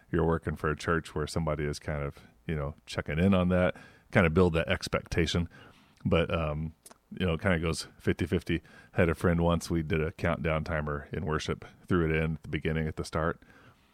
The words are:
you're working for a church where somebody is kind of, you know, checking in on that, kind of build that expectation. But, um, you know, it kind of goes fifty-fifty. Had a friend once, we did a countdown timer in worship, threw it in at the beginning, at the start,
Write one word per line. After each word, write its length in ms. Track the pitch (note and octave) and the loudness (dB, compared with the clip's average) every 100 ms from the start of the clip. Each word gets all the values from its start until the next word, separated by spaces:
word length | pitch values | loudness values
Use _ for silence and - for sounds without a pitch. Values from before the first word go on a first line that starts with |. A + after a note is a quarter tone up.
| _ | _
you're 120 | E2+ D#2+ | 0 2
working 280 | E2 - D2+ | 0 -2 -2
for 140 | D#2+ | -2
a 60 | D2+ | -2
church 380 | - E2 - D#2 | 0 -2 -2 -6
where 100 | D2+ | -4
somebody 380 | - D#2+ D2+ | -2 -2 -2
is 140 | D2 D2 | -2 -4
kind 220 | - D2+ | -6 -6
of, 100 | C#2+ - - _ - | -6 -8 -18 _ -6
you 80 | |
know, 200 | D#2 C#2+ - - | -4 -6 -8 -10
checking 320 | - - D2+ | -8 -4 2
in 160 | F#2+ | 4
on 140 | F#2 F2 | 4 4
that, 260 | F2+ F2+ - - - _ | 4 2 0 -10 -20 _
kind 140 | A2+ E2+ | 4 4
of 80 | |
build 180 | D#2+ F2+ | 6 4
that 160 | E2 - | 4 0
expectation. 800 | E2+ - - - - E2 F2 D#2+ - - - _ _ | -2 -2 -4 -2 0 0 0 -4 -8 -20 -20 _ _
But, 280 | - F2 E2+ | 0 2 2
um, 420 | F2 D2+ D2+ D#2 - - - _ - | -2 -2 -4 -8 -12 -20 -20 _ -4
you 80 | F2+ | -2
know, 80 | |
it 60 | D#2+ | 0
kind 140 | G2+ E2+ | 0 0
of 60 | |
goes 260 | E2 D#2 - - | 0 -4 -8 -6
fifty-fifty. 640 | - F2+ F2 F2 - E2 - - - | -2 0 0 -2 0 -4 -4 -20 -6
Had 160 | - F2 | 0 2
a 60 | |
friend 260 | D#2 F#2 E2+ | 2 2 2
once, 280 | E2+ E2+ - | 2 0 0
we 140 | E2+ | -2
did 200 | D2+ D#2+ | 0 -2
a 100 | D#2 | -2
countdown 500 | - F2 D#2+ E2 D#2 | -2 -2 -2 -2 -2
timer 440 | D2+ D#2+ D2 D2 - | -2 -4 -4 -6 -8
in 140 | - D#2 | -8 -4
worship, 380 | D#2 - D#2+ - - - | -4 -2 -6 -10 -14 0
threw 160 | F2+ | 2
it 80 | D#2+ D#2+ | 4 2
in 180 | D#2+ | 0
at 80 | D#2 | -4
the 60 | - | -6
beginning, 380 | D#2 D#2+ D#2+ D#2 | -6 -2 -2 -2
at 100 | - | -6
the 80 | |
start, 360 | D2+ E2 D#2+ - - - - _ _ | -6 -2 -2 -4 -10 -20 -20 _ _